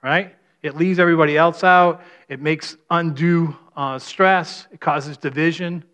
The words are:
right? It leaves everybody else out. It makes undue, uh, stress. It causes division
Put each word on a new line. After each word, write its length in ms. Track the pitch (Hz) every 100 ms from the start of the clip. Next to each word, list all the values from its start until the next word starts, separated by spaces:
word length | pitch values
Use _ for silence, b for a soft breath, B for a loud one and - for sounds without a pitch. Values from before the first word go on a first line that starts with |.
right? 320 | 131 160 190 _ _ _
It 160 | 151 139
leaves 220 | 175 180
everybody 400 | 175 170 151 147
else 260 | 165 165
out. 380 | 185 180 175 170 B B B
It 140 | 135
makes 340 | 147 156 - - _
undue, 680 | 170 170 139 165 170 165 143 _
uh, 240 | - 139 131
stress. 680 | - - 190 190 160 - -
It 100 | 180
causes 360 | - 147 139 143
division 680 | 147 127 160 165 175 175 -